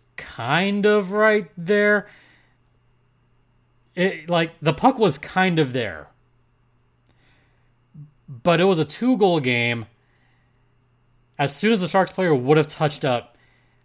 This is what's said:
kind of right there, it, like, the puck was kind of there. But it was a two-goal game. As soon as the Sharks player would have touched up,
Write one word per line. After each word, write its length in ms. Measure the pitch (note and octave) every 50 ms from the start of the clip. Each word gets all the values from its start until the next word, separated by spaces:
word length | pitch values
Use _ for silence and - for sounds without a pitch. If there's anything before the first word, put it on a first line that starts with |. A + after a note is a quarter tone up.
| _ _ _
kind 720 | - - - - - A2+ A#2+ D3 E3+ F#3+ G3+ G3+ G#3 G3
of 260 | G#3 G#3 G#3+ G3 F3+ G3
right 380 | G#3+ G#3+ A3 G#3+ G#3 G#3 - _
there, 520 | - E3+ E3+ G#3 G#3 G#3 G#3 G#3 G3+ F#3+ - - - _ _ _ _ _ _ _ _ _ _ _ _ _ _ _ _ _ _ _ _ _ _ _ _ _ _ _ _ _ _ _ _ _ _ _
it, 340 | F3+ F3+ F#3+ F3 E3 D3+ E3
like, 240 | F3 E3+ E3+ E3 - _
the 120 | D3 D#3 D3+
puck 260 | - - B3+ C4+ -
was 200 | A3 F3+ - -
kind 400 | - - - F#3+ F#3 F#3 E3+ D#3+
of 140 | D3+ B2+ A#2+
there. 360 | C3 A#2 G2 E2 D2+ C#2+ - _ _ _ _ _ _ _ _ _ _ _ _ _ _ _ _ _ _ _ _ _ _ _ _ _ _ _ _ _ _ _ _ _ _ _ _ - D3+ D3 - _ _ _ -
But 320 | C3+ A#2 - F3 E3+ D#3+
it 40 | F3+
was 140 | G3 F#3+ D#3+
a 60 | D3+
two-goal 560 | - - - A3+ B3+ C4 F#3+ G#3 F#3 F3 D#3+
game. 460 | C3 B2+ B2 A#2+ A#2 A#2+ A#2+ A#2 A2 - _ _ _ _ _ _ _ _ _ _ _ _ _ _ _ _ _ _ _ _ _ _ _ _ _ _ _ _ _ -
As 160 | C#3+ C#3 -
soon 180 | - - G#3+ A#3
as 80 | G3
the 80 | F3+ D#3
Sharks 240 | - F#3+ F3+ F3+ -
player 220 | - F#3 F3 D3+
would 220 | B2+ A#2+ C3 D#3
have 120 | D#3 D3 D3+
touched 360 | - - D#3+ D3 D3 - -
up, 320 | C#3 B2 A#2 - - _ _ _ _ _ _ _ _ _ _